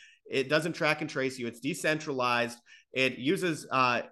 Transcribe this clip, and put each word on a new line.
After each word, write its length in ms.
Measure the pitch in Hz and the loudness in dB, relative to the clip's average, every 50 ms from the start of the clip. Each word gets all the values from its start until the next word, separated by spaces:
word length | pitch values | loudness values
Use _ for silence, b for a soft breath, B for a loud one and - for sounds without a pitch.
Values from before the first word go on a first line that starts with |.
| B B B B B - | B B B B B -6
it 180 | - 135 131 135 | -2 -2 0 2
doesn't 260 | 151 156 156 175 160 | 2 2 2 0 -4
track 260 | - 165 151 156 151 | 0 0 0 0 0
and 100 | 170 - | -2 -6
trace 300 | - 143 131 131 127 - | -4 -2 -2 -2 -4 -4
you. 80 | 120 117 | -6 -8
It's 100 | 113 - | -6 -6
decentralized. 1000 | - 135 180 - - 160 156 151 156 156 139 127 123 123 120 120 120 117 117 - B B B B B B | -4 -4 -4 -2 0 0 0 0 -2 -4 -2 0 2 2 2 2 2 0 -2 -10 B B B B B B
It 260 | - 127 131 131 123 - | 0 2 2 2 2 0
uses, 480 | 120 143 190 160 180 175 156 127 113 - | 0 0 0 2 0 -2 -2 -4 -4 -2
uh, 300 | - 131 127 123 120 117 - - | 2 2 4 4 2 0 -2 -6